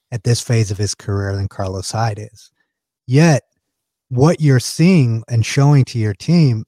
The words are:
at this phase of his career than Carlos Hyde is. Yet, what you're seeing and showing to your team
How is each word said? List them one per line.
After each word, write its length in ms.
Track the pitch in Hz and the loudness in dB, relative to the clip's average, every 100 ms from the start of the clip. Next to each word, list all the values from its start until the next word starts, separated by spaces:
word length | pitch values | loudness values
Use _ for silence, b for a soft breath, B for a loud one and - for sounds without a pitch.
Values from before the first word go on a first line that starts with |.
| _ | _
at 120 | 120 | -6
this 180 | - 117 | -2 -2
phase 300 | - 117 101 | 0 -2 -2
of 60 | 98 | -4
his 160 | 101 - | -6 -6
career 400 | - 101 98 98 | -6 -4 -4 -4
than 120 | 98 | -6
Carlos 440 | - 95 95 - | -6 -8 -8 -8
Hyde 280 | 113 113 104 | -4 -4 -6
is. 320 | 110 - - _ _ _ _ _ - | -12 -20 -20 _ _ _ _ _ -2
Yet, 360 | 131 170 143 - _ _ _ _ _ - | 4 4 2 -2 _ _ _ _ _ -8
what 300 | 123 151 - | 0 2 2
you're 200 | 151 127 | 2 2
seeing 640 | - - 170 185 123 113 - | 0 0 2 4 2 -2 -4
and 180 | 117 107 | -4 -2
showing 380 | - 139 143 127 | 2 4 4 2
to 140 | 117 | -2
your 140 | 107 | -4
team 500 | 101 - 175 147 110 | -4 0 2 2 0